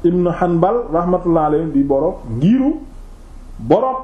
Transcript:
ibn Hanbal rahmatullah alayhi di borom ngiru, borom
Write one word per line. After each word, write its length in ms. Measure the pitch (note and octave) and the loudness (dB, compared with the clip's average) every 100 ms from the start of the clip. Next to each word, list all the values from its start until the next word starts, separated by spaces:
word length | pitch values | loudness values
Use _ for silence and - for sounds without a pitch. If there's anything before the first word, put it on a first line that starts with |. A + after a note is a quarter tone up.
ibn 240 | E3+ F3+ F3 | 0 2 0
Hanbal 560 | E3 F3+ E3+ F3+ A#3+ A#3 | 0 0 2 2 0 -2
rahmatullah 540 | D#3+ F3 F3+ F3 E3 D3+ | -2 0 0 2 2 2
alayhi 260 | D3+ E3 | 0 0
di 100 | C#3 | 0
borom 320 | C#3 C#3 D#3+ - A#2+ A2+ | 2 2 0 -4 -8 0
ngiru, 340 | D#3+ C4 C4+ D#4+ - - - - - - - - | 2 4 2 -2 -6 -18 -20 -20 -20 -20 -18 -6
borom 380 | A2+ F3+ C4 C4 | 0 2 2 -4